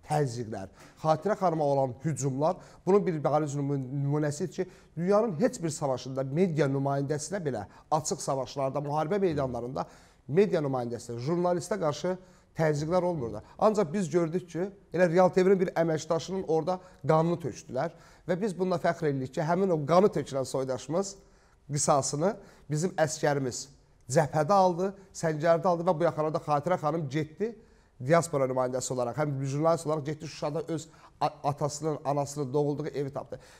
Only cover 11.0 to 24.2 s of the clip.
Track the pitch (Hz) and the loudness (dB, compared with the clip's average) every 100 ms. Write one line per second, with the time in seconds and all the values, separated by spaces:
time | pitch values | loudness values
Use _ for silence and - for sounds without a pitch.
11 | - 117 123 175 175 175 147 208 160 143 | -8 -8 -2 0 0 0 -2 -2 -2 -2
12 | 175 185 - - _ - 160 147 156 180 | -4 -4 -8 -20 _ -2 0 0 0 0
13 | 175 170 117 104 - - 202 214 180 185 | 0 -2 -6 -8 -14 2 2 4 0 0
14 | 175 165 165 175 180 156 196 - - 160 | 0 0 0 -2 -6 -6 -6 -8 -8 2
15 | 180 170 185 180 185 196 175 - 165 156 | 4 6 4 6 4 4 2 2 2 0
16 | - 165 - 190 185 160 156 185 - - | 0 -4 -2 -6 0 0 0 -6 -8 -12
17 | 135 160 165 170 139 - - 117 165 - | 2 4 4 0 -4 -8 -8 -4 -4 -6
18 | - - - 175 214 165 185 175 170 170 | -20 -20 -4 -2 -2 -2 -2 0 0 0
19 | 156 139 131 - 156 175 196 165 143 175 | -2 -2 -4 -4 0 2 2 0 4 6
20 | 196 175 139 135 127 139 131 127 - 165 | 6 2 -4 -4 -2 -4 -2 -4 -2 -4
21 | 196 - _ _ _ _ _ 143 156 147 | -4 -8 _ _ _ _ _ -4 2 2
22 | 135 147 170 233 - - _ 151 180 165 | 2 -2 -2 -2 -12 -20 _ -2 -2 0
23 | 156 - 156 143 131 113 - - _ _ | 0 2 0 0 -2 -6 -12 -18 _ _
24 | - 135 | -2 0